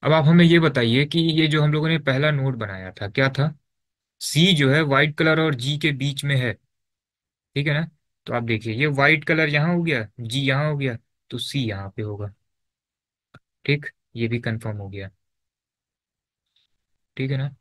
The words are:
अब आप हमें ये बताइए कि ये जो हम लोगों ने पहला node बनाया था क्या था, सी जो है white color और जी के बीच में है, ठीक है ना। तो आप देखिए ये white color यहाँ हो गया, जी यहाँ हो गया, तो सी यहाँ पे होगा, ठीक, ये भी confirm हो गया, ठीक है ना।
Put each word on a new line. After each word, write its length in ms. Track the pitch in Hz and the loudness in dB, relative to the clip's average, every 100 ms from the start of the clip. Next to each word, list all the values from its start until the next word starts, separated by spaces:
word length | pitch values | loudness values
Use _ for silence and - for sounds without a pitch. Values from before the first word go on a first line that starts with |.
अब 80 | 139 | 4
आप 140 | 160 151 | 4 6
हमें 180 | 170 170 | 8 8
ये 140 | 170 | 6
बताइए 460 | 165 127 117 120 147 | 4 2 2 2 2
कि 140 | 170 | 0
ये 280 | 165 156 156 | 0 2 2
जो 140 | 156 | 2
हम 80 | 151 | 2
लोगों 140 | 151 160 | 2 0
ने 80 | 165 | -2
पहला 320 | 156 131 151 | 0 0 0
node 240 | 147 135 123 | 0 -2 -4
बनाया 340 | 107 95 92 | -6 -8 -12
था 160 | 92 101 | -10 -6
क्या 200 | 104 135 | 0 0
था, 180 | 135 147 - _ _ _ _ _ _ | 2 -2 -4 _ _ _ _ _ _
सी 320 | - 147 175 170 | -4 2 4 4
जो 140 | 135 | 4
है 100 | 143 | 2
white 320 | 156 135 151 147 | 2 2 2 2
color 220 | 160 160 | 2 2
और 160 | 160 135 | 0 -2
जी 220 | 123 147 | -4 -2
के 140 | 156 | -2
बीच 300 | 139 139 135 143 | -2 -6 -6 -2
में 100 | 135 | 0
है, 180 | 123 | 0
ठीक 1120 | 101 _ _ _ _ _ _ _ _ _ - 143 | -6 _ _ _ _ _ _ _ _ _ -6 -2
है 60 | |
ना। 140 | 147 165 _ _ _ - | -2 -4 _ _ _ -8
तो 60 | |
आप 100 | 120 | -6
देखिए 300 | 117 110 113 | -2 -4 -4
ये 140 | 110 147 | -2 -2
white 360 | 139 139 160 | 2 2 2
color 260 | 143 160 156 | 0 0 0
यहाँ 240 | 147 156 175 | 0 0 0
हो 60 | |
गया, 240 | 165 135 107 - | 0 -2 -4 -10
जी 220 | 117 135 | -8 -4
यहाँ 280 | 135 135 151 | 0 0 -2
हो 60 | 147 | -2
गया, 200 | 135 117 _ _ _ | -4 -6 _ _ _
तो 60 | 123 | -12
सी 220 | - 143 | -8 -4
यहाँ 280 | 120 98 98 - | -4 -6 -10 -10
पे 60 | |
होगा, 320 | 107 104 104 101 _ _ _ _ _ _ _ _ _ - _ _ - | -10 -8 -10 -12 _ _ _ _ _ _ _ _ _ -20 _ _ -4
ठीक, 200 | 147 143 _ _ 117 | -4 -4 _ _ -6
ये 120 | 117 | -4
भी 120 | 117 | -4
confirm 380 | 120 110 110 104 | -4 -6 -8 -10
हो 120 | 98 | -12
गया, 200 | 98 95 _ _ _ _ _ _ _ _ _ _ _ _ _ _ _ _ _ _ _ _ - | -12 -16 _ _ _ _ _ _ _ _ _ _ _ _ _ _ _ _ _ _ _ _ -8
ठीक 140 | 135 | -4
है 60 | 135 | -4
ना। 180 | 139 139 | -6 -10